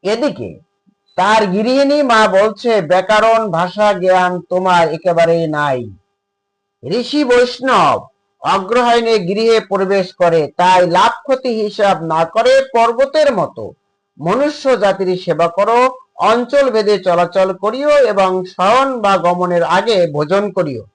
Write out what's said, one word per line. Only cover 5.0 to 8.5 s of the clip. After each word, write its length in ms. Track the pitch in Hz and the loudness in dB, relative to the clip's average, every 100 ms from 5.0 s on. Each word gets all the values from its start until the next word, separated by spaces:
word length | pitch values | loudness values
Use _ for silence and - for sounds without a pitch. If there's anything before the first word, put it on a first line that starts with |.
| 180 170 165 170 160 | -2 2 2 2 0
নাই।" 440 | 151 147 131 113 98 _ _ _ _ _ _ _ _ | -2 -2 -4 -6 -16 _ _ _ _ _ _ _ _
ঋষি 400 | 123 202 240 285 | -6 -6 -4 -2
বৈষ্ণব 840 | 277 247 247 - 262 226 156 127 - _ _ _ | 0 2 2 -2 -2 2 2 0 -6 _ _ _
অগ্রহায়ণে 760 | 139 | -4